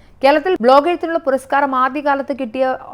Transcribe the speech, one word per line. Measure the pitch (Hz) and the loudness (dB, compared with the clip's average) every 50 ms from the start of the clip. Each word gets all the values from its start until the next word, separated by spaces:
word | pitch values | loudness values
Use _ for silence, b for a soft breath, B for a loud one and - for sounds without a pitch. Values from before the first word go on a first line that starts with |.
| b b b - - | b b b 0 2
കേരളത്തിൽ | 262 294 311 285 370 370 - | 2 2 2 0 -2 -2 2
ബ്ലോഗ് | 220 247 262 285 285 | 4 4 4 4 4
എഴുത്തിനുള്ള | 349 349 311 - 330 330 330 | 2 -2 -2 -4 -4 -4 -4
പുരസ്കാരം | 330 277 262 262 269 - 285 277 285 277 262 | -2 -2 -2 -2 -2 -2 -2 0 0 0 0
ആദ്യകാലത്ത് | 254 254 262 262 302 277 294 277 277 277 - 277 233 | 0 0 -2 -2 -4 -2 -2 -2 -2 -4 -6 -8 -8
കിട്ടിയ | 269 220 220 262 262 262 254 - - - | -8 -6 -4 -2 -2 -2 -2 -6 -10 -6